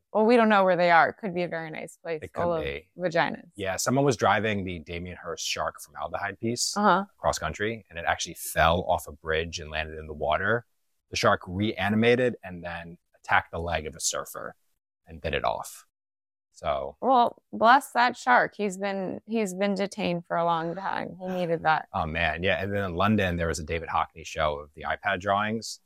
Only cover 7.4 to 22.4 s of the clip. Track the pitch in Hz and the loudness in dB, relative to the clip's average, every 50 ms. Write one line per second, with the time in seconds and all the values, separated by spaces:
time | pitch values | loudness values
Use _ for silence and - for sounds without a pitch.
7.4 | 85 78 78 - 104 110 117 113 - _ 85 85 82 76 87 - - 90 82 - | -2 -6 -4 -4 -4 -4 -4 -6 -12 _ -12 -6 -2 -2 0 0 -2 -8 -8 -10
8.4 | - - - 80 80 82 85 90 - - 87 82 - 78 76 - - 80 80 78 | -10 -6 0 4 4 4 4 2 2 0 0 -2 -2 -8 -16 -12 -4 -2 -2 -2
9.4 | 85 82 80 90 78 76 76 78 78 78 78 80 78 78 76 73 76 71 76 85 | -2 -4 -6 -10 -10 -8 -6 -6 -6 -6 -8 -12 -12 -12 -10 -6 -2 -2 0 0
10.4 | 92 101 113 120 - _ _ _ _ _ _ _ _ _ 95 - - 110 101 - | 2 0 0 0 -2 _ _ _ _ _ _ _ _ _ -6 2 2 4 2 2
11.4 | - 92 90 95 104 110 - - 95 101 107 110 113 120 123 123 127 123 107 - | -2 -6 -4 -2 -2 -2 0 0 0 0 2 4 6 6 6 4 4 0 -2 -4
12.4 | - 92 90 87 85 87 85 85 82 85 85 - _ _ _ _ _ - 104 95 | -12 -14 -14 -10 -10 -10 -10 -10 -10 -12 -16 -20 _ _ _ _ _ 2 2 2
13.4 | - - - 85 85 85 82 78 76 78 76 80 - - - 73 - - - - | 2 2 -8 -6 -4 -2 -2 -2 -4 -4 -10 -6 -6 -4 -4 -4 -8 -8 -10 -12
14.4 | 110 - - _ _ _ _ _ _ _ _ _ _ - 82 76 - 80 71 67 | -12 -12 -14 _ _ _ _ _ _ _ _ _ _ -18 -18 -8 -6 -2 -2 0
15.4 | 60 58 52 50 - - - - - _ _ _ _ _ _ _ _ _ _ _ | 0 0 -2 -2 -6 -12 -14 -18 -20 _ _ _ _ _ _ _ _ _ _ _
16.4 | _ _ _ - 87 80 71 67 67 71 76 _ - 240 269 240 240 - - _ | _ _ _ -8 -4 -2 -2 -2 -4 -8 -10 _ 0 2 4 4 4 2 0 _
17.4 | _ _ - 208 220 226 254 285 - - - 240 240 247 240 - - 254 247 214 | _ _ -4 2 6 6 6 6 4 0 0 2 2 2 0 -2 2 4 4 6
18.4 | 160 175 - - 208 202 180 190 202 202 196 196 190 - - 208 _ 214 226 226 | 4 2 -2 -4 -4 -4 -4 -4 -4 -4 -4 -4 -4 -4 -6 -8 _ -4 -2 -2
19.4 | 214 185 180 185 202 202 196 185 202 196 - 202 185 180 175 170 170 - 175 170 | -2 -2 -2 -2 0 0 2 0 -2 -4 -4 -4 -2 -2 -2 -2 -4 -4 -2 0
20.4 | 170 170 170 165 165 170 170 190 196 180 - - - - 170 180 185 185 185 180 | 2 2 2 0 0 -4 -6 -6 -6 -6 -6 -4 -6 -8 -10 -10 -8 -4 -2 -2
21.4 | 180 165 170 160 165 156 160 - - _ - 95 82 80 76 85 85 80 76 82 | 0 0 -2 0 2 2 2 2 0 _ -4 -2 -2 -2 0 0 2 0 0 0